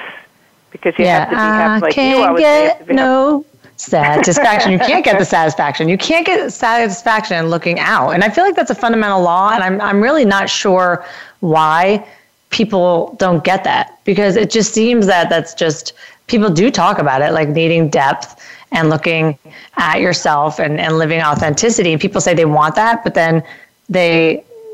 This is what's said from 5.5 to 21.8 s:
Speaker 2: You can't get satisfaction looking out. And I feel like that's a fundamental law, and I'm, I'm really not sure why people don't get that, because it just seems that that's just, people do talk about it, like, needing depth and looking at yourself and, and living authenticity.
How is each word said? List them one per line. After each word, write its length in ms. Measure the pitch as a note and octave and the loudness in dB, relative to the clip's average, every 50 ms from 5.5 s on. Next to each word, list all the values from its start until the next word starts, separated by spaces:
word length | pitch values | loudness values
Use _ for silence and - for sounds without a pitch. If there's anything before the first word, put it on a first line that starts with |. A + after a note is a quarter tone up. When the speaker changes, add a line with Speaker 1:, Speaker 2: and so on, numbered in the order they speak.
| D3+ - E3 C#3+ C#3 - E3 D#3+ | 0 0 -2 -2 -2 -2 -2 0
Speaker 2:
You 80 | F3+ F#3+ | 0 -2
can't 280 | - - D#4+ E4 F4 | 0 0 0 0 0
get 260 | F#4+ F#4 E4+ F4 B3+ | 0 0 -2 -2 -4
satisfaction 960 | - - - A#3 A3+ A#3+ A#3 G#3+ F#3+ - - A#3 A3 A3 G#3 - F#3 E3 E3 E3 | -6 -4 -2 0 0 0 0 -2 -4 -4 -2 -2 0 0 -2 -2 -4 -2 -2 -2
looking 300 | E3 E3 - F3 E3+ - | -2 -2 -2 -2 -4 -2
out. 320 | D3+ E3+ A3 F#3+ C3 - | -2 0 0 0 0 0
And 120 | - F3 G3 | 2 2 0
I 60 | A3 | 2
feel 140 | G#3+ - F4+ | 2 2 2
like 120 | G4+ F4+ | 2 2
that's 160 | - D#4 - | 0 -2 -2
a 40 | B3+ | -2
fundamental 460 | - - A#3 A#3 A3+ A3 G#3 G3 F#3+ | -2 -2 0 0 0 0 0 0 0
law, 300 | F3+ F3 E3+ F3+ F#3+ G#3 A3 | 2 2 2 2 2 2 0
and 100 | A3 F#3+ | 0 0
I'm, 180 | F#3 F#3+ G3 | -2 -2 -2
I'm 200 | G#3 G3+ G3+ G3+ | -2 0 0 2
really 240 | G#3 B3 D4+ D#4 C4+ | 2 2 2 2 2
not 240 | G3+ G3 G3 G3 F#3+ | 2 2 0 0 -2
sure 560 | - - - G#3 F#3 F#3 F#3 F3+ F3 F3 - - - - - - - _ | -4 -4 0 0 2 2 2 2 0 -2 -6 -12 -18 -20 -20 -20 -12 _
why 680 | - E3+ D#3 D#3+ D#3 D#3 D#3 E3 F3+ G3 G#3 G#3 G#3 - - - _ _ _ _ _ _ | -2 0 2 2 2 2 2 2 2 2 0 -2 -4 -8 -18 -20 _ _ _ _ _ _
people 680 | - - A3+ - G#3 F#3+ F3 F3+ F3 E3 F3 - - - | -4 -4 -2 -2 0 0 2 2 2 0 -2 -4 -4 -4
don't 240 | G3 F#3 F3+ D#3+ C#3+ | -2 0 0 0 0
get 200 | F#3 F#3 F#3+ F#3+ | 0 -2 -2 -2
that, 360 | E3 D3+ - - - - _ _ | -2 -2 -2 -4 -6 -10 _ _
because 300 | - G3 F3+ G#3 G3+ F3+ | -2 0 0 0 2 2
it 140 | A#3 G#3+ - | 0 0 0
just 220 | - A3+ G3+ - - | 0 -2 -2 -2 0
seems 340 | A3 A3 A#3 B3 A#3 G#3 F#3+ | 0 0 2 2 2 2 2
that 220 | G3 F3 E3 E3 | 2 2 2 0
that's 240 | F3 E3 D3 - - | 0 -2 -4 -6 -6
just, 400 | - F3+ E3 D3 D3 - - - - - - - _ _ - | -4 -2 -2 -2 -4 -8 -14 -16 -16 -20 -20 -20 _ _ -2
people 220 | - A#3 G#3 G#3+ | 0 0 2 2
do 200 | E3 D3+ G3 C4 | 2 2 2 2
talk 300 | - - E3+ F3+ G#3 - | 2 2 0 0 0 0
about 220 | D#3 C#3+ C3 C3+ | 0 0 0 0
it, 100 | C#3+ D#3 | 0 0
like, 180 | E3+ D#3+ D#3 C#3+ | 0 0 -2 -2
needing 400 | D3 E3 E3 E3 E3 E3 E3 D3 | 0 0 0 2 2 2 0 0
depth 500 | D3 D3 C#3 C3+ D3 - - - - - - - - - - _ | 0 0 0 0 0 -2 -6 -14 -20 -20 -20 -20 -20 -20 -12 _
and 180 | - E3+ D#3+ D#3 | -4 -2 0 0
looking 480 | D#3 D#3 - E3+ E3 D#3+ D#3+ D#3+ D3 - _ D#3+ - - - - _ - | 0 0 -2 -2 -2 0 -2 -2 -4 -6 _ -20 -20 -20 -20 -12 _ -4
at 220 | - E3+ D#3+ - | -2 -2 0 0
yourself 580 | - F#3 E3+ - - E3+ D3+ C#3+ D3 D#3 D3 - | 0 -2 -2 -2 -2 0 0 0 0 -2 -2 -4
and, 200 | - D3+ D3+ D#3 | -4 -4 -2 -2
and 180 | E3+ D#3+ D#3+ D#3+ | -2 -2 0 0
living 240 | D#3+ D3+ E3 E3 | 0 0 -2 -2
authenticity. 680 | D#3+ D3+ D3 D3 D#3+ D#3+ D3 C#3 - A#3 A3+ - | 0 -2 -2 0 -2 -2 -2 0 -2 0 0 0